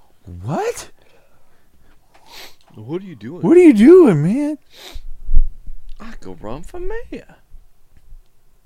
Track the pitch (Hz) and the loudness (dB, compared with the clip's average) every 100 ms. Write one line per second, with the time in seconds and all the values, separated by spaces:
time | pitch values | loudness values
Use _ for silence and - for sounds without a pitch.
0 | _ _ - 87 101 196 453 - - - | _ _ -20 -16 -10 -8 -8 -10 -18 -20
1 | _ _ _ _ - _ _ _ - _ | _ _ _ _ -20 _ _ _ -20 _
2 | _ _ _ - - - _ 107 113 180 | _ _ _ -20 -20 -20 _ -20 -14 -14
3 | 196 123 110 175 185 349 339 208 254 370 | -14 -20 -18 -8 2 6 6 6 6 8
4 | 277 147 160 262 294 302 _ - - - | 6 2 -2 -4 -6 -8 _ -20 -18 -14
5 | - - - - - - - - - - | -12 -10 4 4 4 -2 -12 -10 -10 -14
6 | 113 220 95 175 139 135 - 349 370 453 | -14 -16 -16 -16 -14 -14 -14 -8 -8 -8
7 | 494 233 - _ _ - - _ - - | -12 -18 -18 _ _ -20 -20 _ -20 -20
8 | - - _ _ _ _ | -20 -20 _ _ _ _